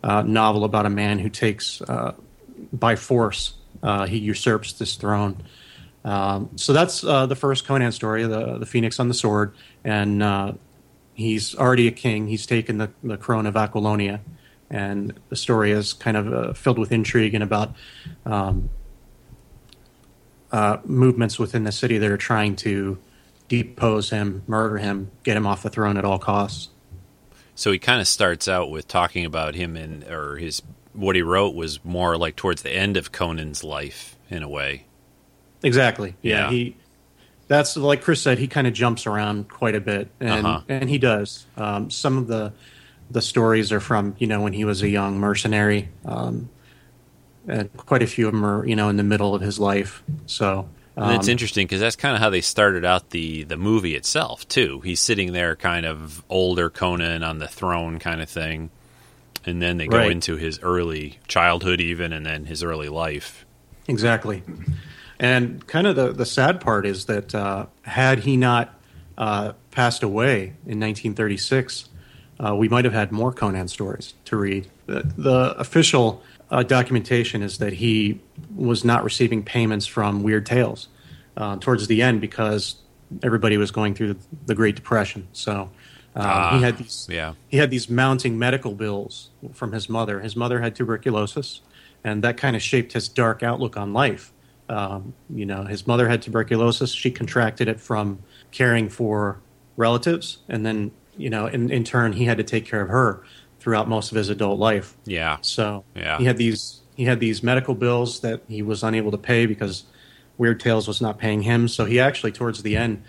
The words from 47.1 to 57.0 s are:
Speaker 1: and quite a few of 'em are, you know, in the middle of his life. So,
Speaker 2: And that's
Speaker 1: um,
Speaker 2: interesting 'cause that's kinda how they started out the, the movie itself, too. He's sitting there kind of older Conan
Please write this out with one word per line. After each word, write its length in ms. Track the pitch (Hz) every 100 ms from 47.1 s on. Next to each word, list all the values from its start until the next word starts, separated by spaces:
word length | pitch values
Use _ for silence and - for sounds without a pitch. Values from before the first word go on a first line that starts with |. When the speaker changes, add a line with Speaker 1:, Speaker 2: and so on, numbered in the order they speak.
| _ _ _ 202
Speaker 1:
and 220 | 120 101 -
quite 260 | - 131
a 60 | 110
few 200 | - 110
of 60 |
'em 120 | 107 104
are, 200 | 101 113
you 100 | 110
know, 140 | 104
in 60 | 101
the 60 |
middle 320 | 101 104 101 98
of 60 |
his 180 | 101 101
life. 420 | 101 101 98 - - - -
So, 440 | - 104 95 92 - - -
Speaker 2:
And 140 | 104
that's 160 | 110 98
Speaker 1:
um, 40 |
Speaker 2:
interesting 360 | 120 110 - 92
'cause 120 | 95
that's 140 | 113 -
kinda 200 | 139 113
how 100 | 107
they 100 | 95
started 440 | - - 104 92 90
out 240 | 92 -
the, 340 | 85 80 78
the 140 | 76 80
movie 380 | 98 110 90 76
itself, 520 | - 156 160 - -
too. 320 | - 101 67 90
He's 140 | 85
sitting 320 | - 107 92
there 220 | 90 87 80
kind 300 | 92 85 82
of 380 | 78 78 78 -
older 400 | 92 92 87 85
Conan 520 | - 92 87